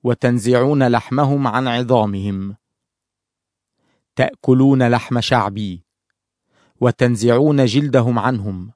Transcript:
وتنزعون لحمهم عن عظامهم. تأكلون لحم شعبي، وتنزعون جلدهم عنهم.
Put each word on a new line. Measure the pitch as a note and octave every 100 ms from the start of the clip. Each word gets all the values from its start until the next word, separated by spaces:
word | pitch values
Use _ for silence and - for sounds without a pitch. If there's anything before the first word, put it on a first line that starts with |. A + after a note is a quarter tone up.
وتنزعون | B2 A#2+ B2 A#2+ G#2+ B2 C3 D3 B2+
لحمهم | A#2+ - B2+ C#3 C#3+ C3
عن | A2+ C3
عظامهم. | A#2+ A#2+ B2 G#2+ G2 G2+ G2 G2 G2+ _ _ _ _ _ _ _ _ _ _ _ _ _ _ _
تأكلون | - C3 - - B2+ C3+ C3+ B2
لحم | A#2+ - B2
شعبي، | - B2 G2+ G2+ G#2 F2 _ _ _ _ _ _ _ _ _ _
وتنزعون | B2 - B2 A2+ A#2 A#2+ D3+ C#3+
جلدهم | B2+ B2 D3 C3 A#2+ A#2
عنهم. | A#2+ A#2+ G#2 F#2 G2